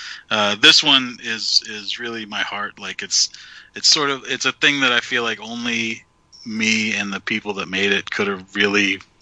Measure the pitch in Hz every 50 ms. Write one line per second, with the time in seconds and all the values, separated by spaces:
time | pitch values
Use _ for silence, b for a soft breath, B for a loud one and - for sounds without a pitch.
0 | B B B B B B 113 107 104 101 104 104 117 151 160 - - 151 139 135
1 | 127 123 117 98 - 117 113 110 104 - - - - 113 110 107 104 101 - 117
2 | 120 120 117 113 107 104 107 101 - - - 101 101 104 - - 101 95 95 -
3 | 202 190 - - - - b b b b b b b b b - - - - 165
4 | 147 139 139 131 - - 139 120 - - - - - 147 143 143 135 127 123 117
5 | - - 131 123 117 113 107 104 104 110 117 120 120 120 117 113 113 113 117 -
6 | - _ _ _ _ _ - - - 117 107 110 110 110 110 110 107 110 107 101
7 | 101 101 98 98 - - 113 107 - 104 101 98 95 87 92 95 98 101 98 98
8 | - - - - 107 101 98 92 92 - - 101 104 101 101 101 101 95 98 95
9 | - _ _ _